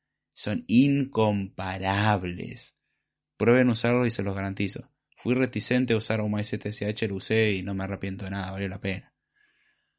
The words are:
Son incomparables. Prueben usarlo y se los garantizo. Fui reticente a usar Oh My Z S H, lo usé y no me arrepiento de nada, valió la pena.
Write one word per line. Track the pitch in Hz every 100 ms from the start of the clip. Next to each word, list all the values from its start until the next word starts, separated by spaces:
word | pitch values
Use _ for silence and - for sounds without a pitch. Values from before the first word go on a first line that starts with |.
| _ _ _
Son | - - 92 -
incomparables. | 113 139 139 135 110 107 101 95 - 95 95 95 98 107 101 92 87 82 113 - _ _ _ _ _ _ -
Prueben | 104 127 127
usarlo | 117 120 123 120
y |
se | -
los | 98
garantizo. | 98 98 98 98 - - _ _ _
Fui | -
reticente | 123 127 - - 127 127
a | 113
usar | - 110
Oh | 107
My | 104
Z | 104 104 104
S | 104
H, | 104 107 107
lo |
usé | 98 - 110 110
y | 95
no | 95
me | 95
arrepiento | 95 98 98 95
de | 95
nada, | 98 92
valió | 98 98
la | -
pena. | 98 90 - _ _ _ _ _ _ _ _